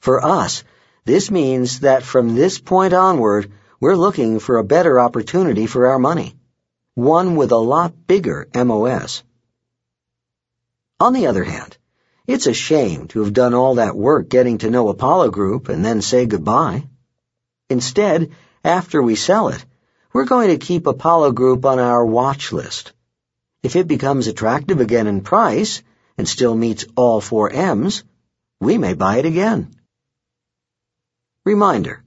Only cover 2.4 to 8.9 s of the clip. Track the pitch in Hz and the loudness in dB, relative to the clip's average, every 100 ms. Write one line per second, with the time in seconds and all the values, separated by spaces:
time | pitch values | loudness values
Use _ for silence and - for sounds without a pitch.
2.4 | 170 185 - 185 190 180 185 170 110 101 | 0 0 -2 0 2 2 2 2 0 0
3.4 | 101 - _ _ 135 190 185 185 117 110 | -4 -14 _ _ 0 2 0 0 -2 -2
4.4 | - 120 104 151 170 127 120 123 110 175 | -2 -2 2 2 4 4 2 0 -4 -2
5.4 | 185 104 110 127 123 131 127 170 - - | 0 0 -2 2 2 2 0 -2 -6 -14
6.4 | _ _ _ _ _ - 123 160 185 165 | _ _ _ _ _ -2 2 4 2 0
7.4 | 127 117 113 143 175 170 _ 196 147 80 | 2 2 2 0 -2 -6 _ 0 0 -8
8.4 | - 123 123 110 117 | -8 -2 0 0 0